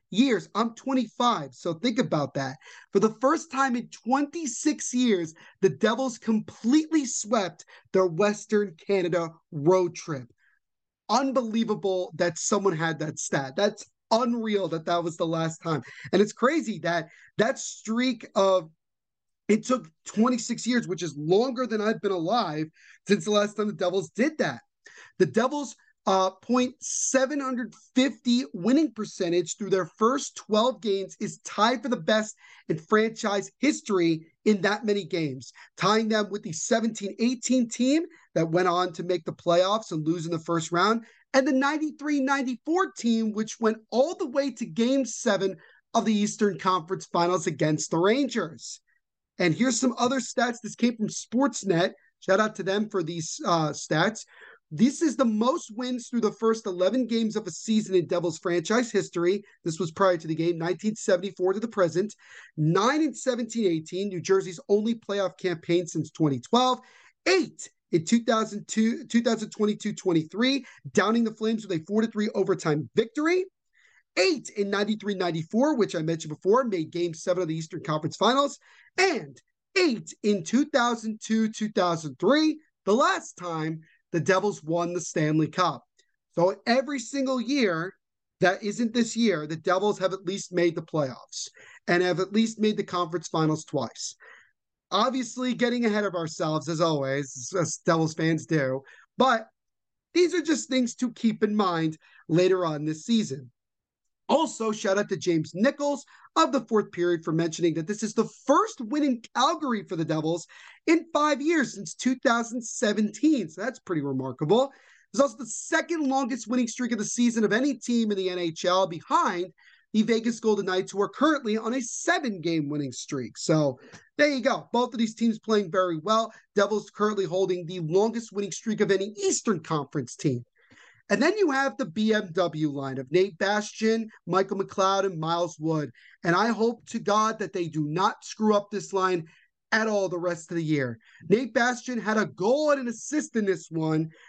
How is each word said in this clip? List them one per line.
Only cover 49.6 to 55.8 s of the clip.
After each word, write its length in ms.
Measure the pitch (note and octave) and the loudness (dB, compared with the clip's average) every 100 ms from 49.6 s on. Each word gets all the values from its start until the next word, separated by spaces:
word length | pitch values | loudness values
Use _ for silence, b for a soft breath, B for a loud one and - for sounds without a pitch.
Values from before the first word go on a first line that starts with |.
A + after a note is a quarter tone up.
| C4 A3+ | 2 2
some 160 | B3+ A#3+ | 0 2
other 200 | A#3+ C4+ | 0 0
stats. 380 | - - A#3+ A#3 | -2 -2 -2 -2
This 120 | G#3 | -10
came 220 | - A#3+ A#3 | 0 0 0
from 120 | G#3 | -4
Sportsnet. 840 | - - A#3+ C#4 - G3 E3 F#3 - b b | -6 -4 0 0 0 0 2 2 -2 b b
Shout 200 | - G3+ | 0 2
out 160 | G#3+ G#3+ | 2 -2
to 60 | |
them 260 | F3+ G3+ G#3+ | -2 -2 0
for 140 | F#3+ | -2
these, 360 | D#3+ E3+ D#3+ - | -4 -6 -8 -6
uh, 240 | A3+ E3+ D3+ | 0 2 0
stats. 520 | - - D#3 G3 A3 - B B B - | -4 -2 0 0 -2 -18 B B B -10
This 320 | D3+ C4 - | 2 2 2
is 140 | D#4+ B3 | -2 2
the 100 | A#3+ | 0
most 440 | G#3+ A#3+ E4 - | 2 0 0 -6
wins 320 | G#3+ | -8